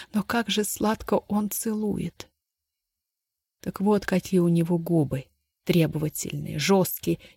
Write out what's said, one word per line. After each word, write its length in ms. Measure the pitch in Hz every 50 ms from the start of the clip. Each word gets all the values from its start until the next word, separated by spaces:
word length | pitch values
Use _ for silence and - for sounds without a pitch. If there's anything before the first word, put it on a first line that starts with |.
| - - -
Но 120 | 214 -
как 260 | - - 240 226 -
же 140 | - 214 208
сладко 560 | - - - 214 208 220 - - - 214 - - -
он 220 | 202 208 214 202
целует. 800 | - - - 226 214 214 214 208 196 - 165 170 - - - - _ _ _ _ _ _ _ _ _ _ _ _ _ _ _ _ _ _ _ _ _ _ _ _ _ _
Так 200 | - - - -
вот, 260 | 190 208 208 196 -
какие 340 | - 190 180 - - 190 180
у 80 | 170 175
него 280 | 170 170 165 170 180
губы. 500 | 165 165 175 170 160 143 135 131 131 - - _ _ _ _ _ _ _
Требовательные, 960 | - 175 175 156 151 - 151 156 151 - - - - 151 143 156 160 156 151
жёсткие, 640 | 139 165 196 190 170 - - - - 170 165 - - - -